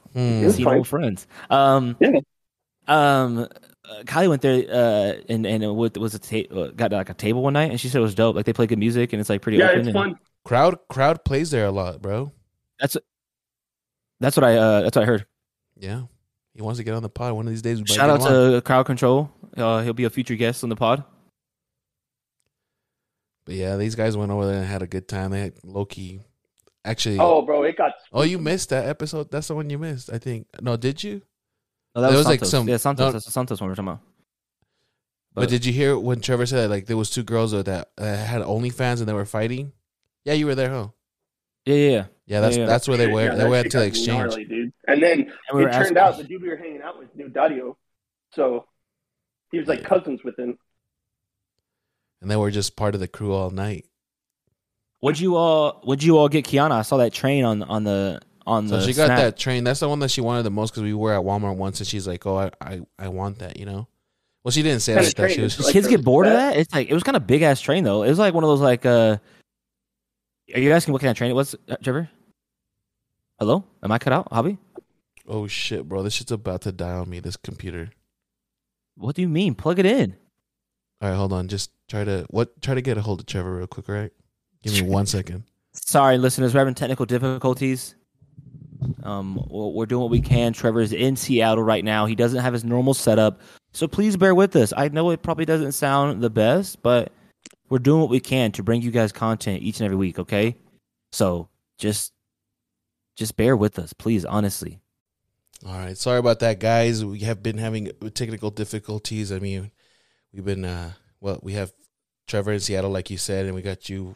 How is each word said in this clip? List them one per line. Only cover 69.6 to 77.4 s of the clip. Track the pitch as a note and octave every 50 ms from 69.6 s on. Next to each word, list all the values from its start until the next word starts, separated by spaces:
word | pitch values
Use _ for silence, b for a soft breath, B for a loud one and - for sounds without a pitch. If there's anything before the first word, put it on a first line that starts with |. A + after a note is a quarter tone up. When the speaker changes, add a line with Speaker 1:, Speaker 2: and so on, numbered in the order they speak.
| _ _ _ _ _ _ _ _ _ _ _ _ _ _ _ _ _ - -
Speaker 3:
are | B2
you | C3 C#3+ D#3+
asking | E3+ - D#3 C3+
what | C3 C#3
kind | B2+
of | A2 -
train | A#2+ B2
it | B2
was, | C3+ C#3 - - - _ -
uh, | - - -
Trevor? | C3+ B2+ D3+ E3+ D3+ _ _ _ _ _ _ _ _ _ _ _ _ _ _ _ _ _ _ _ _ _ _ _ _ _ -
Hello? | A2 G#2+ C#3 G3 - - _ _ -
Am | G2 A2
I | A#2
cut | - C#3 B2+
out, | F3 - -
Javi? | - A#2 A#2+ F3+ G#3 - _ _ _ - - _ _ _ _ _ _ _ _ -
Speaker 1:
Oh | A2 A2 G#2
shit, | G2 - - - - A2+ E2+ C2+
bro. | D2+ F#2 F#2+ F#2+
This | G#2 -
shit's | - - - A#2+
about | G#2 A2 G2 F#2 - -
to | G2+ F#2
die | F2 F2 F2 F2+
on | F2+ F2 F2+
me, | F2+ F2
this | - F2+ F2+
computer. | -